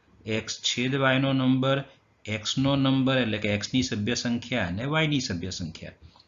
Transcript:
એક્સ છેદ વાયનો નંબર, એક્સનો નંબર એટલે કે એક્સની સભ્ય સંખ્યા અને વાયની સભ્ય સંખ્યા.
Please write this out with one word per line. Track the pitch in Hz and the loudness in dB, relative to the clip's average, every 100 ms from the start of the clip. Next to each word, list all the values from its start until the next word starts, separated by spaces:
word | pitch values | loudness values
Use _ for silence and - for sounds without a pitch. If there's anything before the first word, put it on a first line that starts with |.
| _ - 107 | _ -14 -4
એક્સ | 107 - - | -4 -4 -6
છેદ | - - 127 | -4 0 0
વાયનો | 139 135 131 135 | 2 4 4 2
નંબર, | 135 131 131 131 139 139 - _ _ | 2 4 4 2 0 -2 -14 _ _
એક્સનો | - 107 98 - 135 139 | -6 -4 -2 0 2 2
નંબર | 135 135 131 131 | 4 4 4 2
એટલે | 113 107 | 2 0
કે | 104 | 0
એક્સની | 104 - 131 | -2 0 0
સભ્ય | 120 107 104 | 0 0 -2
સંખ્યા | 117 123 117 - 123 87 | -2 -2 -2 -2 -2 -2
અને | 92 | -4
વાયની | 135 156 156 143 | -2 0 2 0
સભ્ય | 123 87 90 | -2 -4 -6
સંખ્યા. | - 80 - 78 - - - | -8 -8 -10 -16 -18 -20 -20